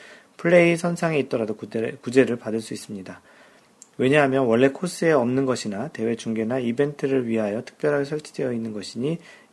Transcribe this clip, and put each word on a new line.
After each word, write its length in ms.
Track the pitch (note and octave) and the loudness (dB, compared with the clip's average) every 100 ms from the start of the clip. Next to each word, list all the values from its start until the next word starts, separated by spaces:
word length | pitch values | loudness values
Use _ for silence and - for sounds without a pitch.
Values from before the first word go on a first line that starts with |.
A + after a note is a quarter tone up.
| - - _ - | -20 -20 _ -6
플레이 400 | E3+ F3 E3+ E3+ | 4 6 6 4
선상에 420 | F3 E3+ E3 D#3 | -2 -2 0 0
있더라도 360 | C3 B2+ A2 G#2+ | 0 -2 -2 -4
구제-, 420 | G#2+ A2+ A#2 C3 | -6 -6 -6 -6
구제를 360 | - B2+ A#2 A#2+ | 0 4 4 2
받을 240 | A2+ A2 | -4 -6
수 140 | A2 | -6
있습니다. 460 | G#2+ - G2+ F#2 F#2 _ - - _ _ _ - - | -10 -10 -12 -12 -16 _ -20 -20 _ _ _ -18 -2
왜냐하면 500 | B2+ D3+ C#3 C3+ B2 | 2 4 4 2 4
원래 220 | A2+ C3+ | 4 4
코스에 440 | C3+ F3+ - E3+ | 2 -8 -2 2
없는 340 | D3+ A#2+ C3 C3+ | 4 2 0 0
것이나 420 | A#2+ A2 G2 D3 | -2 -2 -6 -8
대회 280 | - A2+ A2+ | -4 -4 -4
중계나 420 | A#2 A2 A2+ C3 | -4 -4 -2 -2
이벤트를 680 | A#2+ A#2 C#3+ D3 C#3+ C3+ A#2 | -2 0 -2 -2 -2 0 0
위하여 380 | A2+ G#2 A2 | -2 -2 -4
특별하게 400 | B2 - D3+ C#3+ | -8 -4 -2 -2
설치되어 480 | C#3 D3+ - - C3+ | -2 -6 -10 -6 -4
있는 200 | A#2+ A2+ | -4 -6
것이니 460 | G#2+ F2+ A2+ C3+ E3 - - _ | -8 -10 -6 -4 -4 -10 -20 _